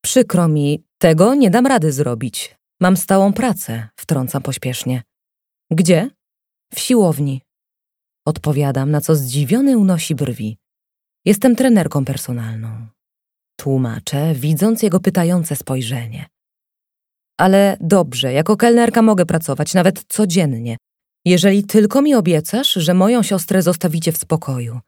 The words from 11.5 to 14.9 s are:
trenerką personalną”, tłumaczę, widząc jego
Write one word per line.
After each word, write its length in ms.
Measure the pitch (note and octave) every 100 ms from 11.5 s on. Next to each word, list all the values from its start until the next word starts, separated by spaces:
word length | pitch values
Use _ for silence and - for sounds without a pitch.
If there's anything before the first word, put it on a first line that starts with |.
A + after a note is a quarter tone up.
| A#3
trenerką 480 | C4 G#3+ D#3 D3
personalną”, 840 | C3+ C#3 - A#2+ A2+ A2 A2 A2+ A2+ _ _ _ _ _ _ -
tłumaczę, 760 | C#3+ C3 B2 A2+ - C#3+ D#3
widząc 480 | C#3 D3+ D#3 G#3 A3+
jego 180 | G#3